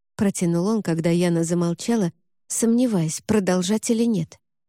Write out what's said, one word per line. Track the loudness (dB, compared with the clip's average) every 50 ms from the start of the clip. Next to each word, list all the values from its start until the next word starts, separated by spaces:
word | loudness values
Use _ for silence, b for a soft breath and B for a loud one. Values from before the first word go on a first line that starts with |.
| _ _ _
протянул | -2 0 0 0 0 0 0 0 0 0
он, | 0 0 -2 -2
когда | -2 -2 0 0 0
Яна | 2 2 2 2 2 0 0
замолчала, | 0 0 0 0 -2 -2 -4 -2 -2 0 0 0 -2 -4 _ _ _ _ _ _
сомневаясь, | -10 -4 0 0 2 2 2 2 2 2 0 0 -2 -4 -6
продолжать | -2 0 0 0 2 2 0 0 0 0 -2 -2 0 0
или | 0 0 0
нет. | 0 0 -2 -2 -6 -10 -18 _ _ _ _ _